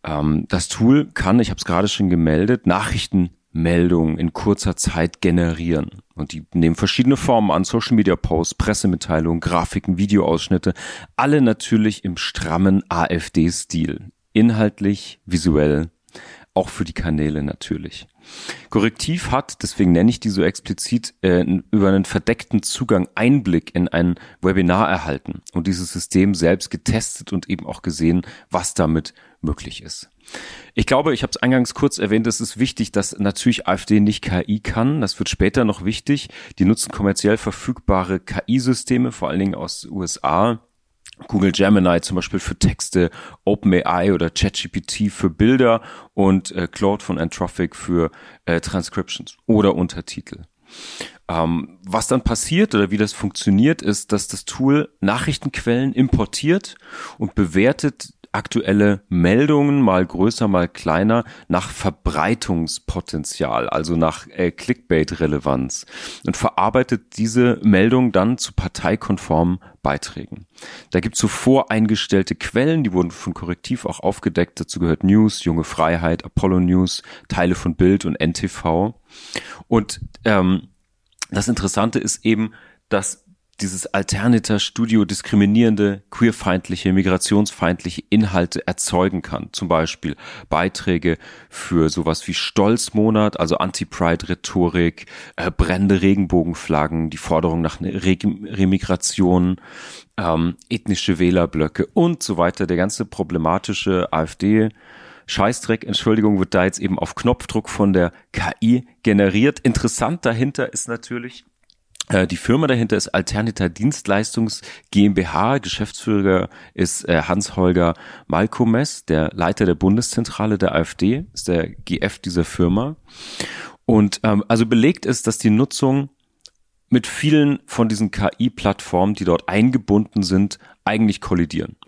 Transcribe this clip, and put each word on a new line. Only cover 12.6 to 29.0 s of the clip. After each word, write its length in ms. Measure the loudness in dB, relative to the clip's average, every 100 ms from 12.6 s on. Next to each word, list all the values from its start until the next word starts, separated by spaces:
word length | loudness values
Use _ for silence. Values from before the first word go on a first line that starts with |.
| 4 4 0
A-F-D-Stil. 1200 | -2 0 -2 -2 2 2 0 -6 -4 -4 -6 -12 _ _
Inhaltlich, 880 | 4 4 4 0 0 -2 -2 -8 -20 -4
visuell, 640 | 0 2 4 4 2 -2 _ _ -20 -20 -20 -4
auch 140 | -4 -4
für 160 | -6
die 80 | -6
Kanäle 500 | -4 -2 -2 -2 -2
natürlich. 640 | -6 -8 -8 -8 -8 -16 -20 _ -20 -18 -16 -16 -4
Korrektiv 640 | 0 0 0 -6 -4 -2
hat, 320 | -2 -2 -10
deswegen 300 | -8 0 4
nenne 180 | 6 4
ich 100 | 2
die 80 | -4
so 140 | 0
explizit, 720 | 0 -2 -10 -8 -4 -4 -4 _
äh, 180 | 2 2
n-, 240 | 2 -2 0
über 180 | 2 4
einen 160 | 2
verdeckten 580 | 0 -2 -2 -4 -2 -2
Zugang 460 | -2 -6 0 0 0
Einblick 600 | 0 2 2 2 0 0
in 140 | -2 0
ein 280 | 2 0 -2 -8 -2
Webinar 480 | 0 2 2 2 2
erhalten 540 | 0 -4 -6 -8 -12 -8
und 140 | -4 -2
dieses 260 | -4 -4
System 420 | -8 -2 2 2
selbst 360 | 2 2 2 -2
getestet 600 | -8 -2 -2 -4 -10 -6
und 160 | -6 -4
eben 180 | -8 -8
auch 160 | -8
gesehen, 400 | -8 0 2 2 -2 -16 _
was 240 | -4 -4
damit 400 | 0 2 2